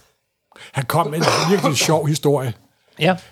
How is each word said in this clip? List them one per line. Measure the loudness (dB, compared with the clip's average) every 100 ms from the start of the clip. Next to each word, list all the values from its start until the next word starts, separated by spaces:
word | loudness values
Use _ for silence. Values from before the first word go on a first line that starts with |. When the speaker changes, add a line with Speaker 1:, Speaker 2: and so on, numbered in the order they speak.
| _ _ _ _ _ -20 -10
Speaker 1:
Han | -8 -2
kom | -2 0
med | 0
en | 0 0 2
virkelig | 2 2 0
sjov | 2 2 0
historie. | 0 0 0 -2 -8 _ _ _ -2
Speaker 2:
Ja. | 0 0 -6